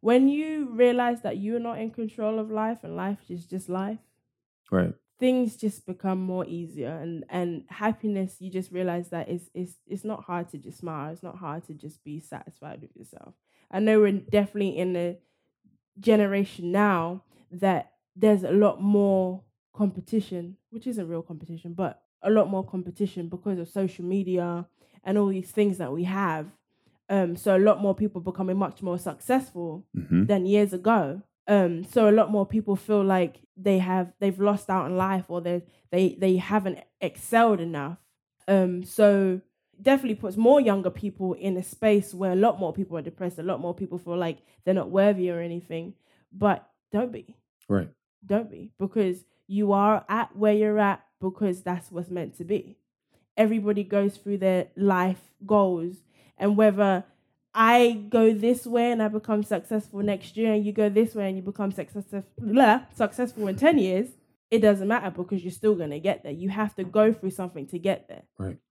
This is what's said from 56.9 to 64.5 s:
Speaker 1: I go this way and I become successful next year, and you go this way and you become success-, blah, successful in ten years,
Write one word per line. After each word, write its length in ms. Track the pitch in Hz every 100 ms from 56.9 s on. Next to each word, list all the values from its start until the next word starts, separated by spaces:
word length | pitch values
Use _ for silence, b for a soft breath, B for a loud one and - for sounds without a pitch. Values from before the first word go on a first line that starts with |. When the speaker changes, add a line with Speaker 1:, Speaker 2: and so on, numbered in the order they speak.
| 185 - _ _ _ _
Speaker 1:
I 380 | 214 226 240 240 226 208
go 260 | 226 220
this 320 | 214 226 247 247
way 240 | 233 240
and 100 | 233
I 60 | 214
become 360 | 214 214 214
successful 560 | 208 196 - 220 208 202
next 360 | 208 196 - -
year, 160 | 226
and 140 | 214 208
you 60 |
go 160 | 208 214
this 260 | 202 226
way 140 | 226 196
and 80 | 190
you 60 |
become 280 | 185 202 202
success-, 540 | 190 - 208 196 202 - -
blah, 460 | 226 233 247 233 - -
successful 500 | 214 - 247 233 202
in 80 |
ten 240 | 196 277 311
years, 300 | 190 185 247 - _ _ _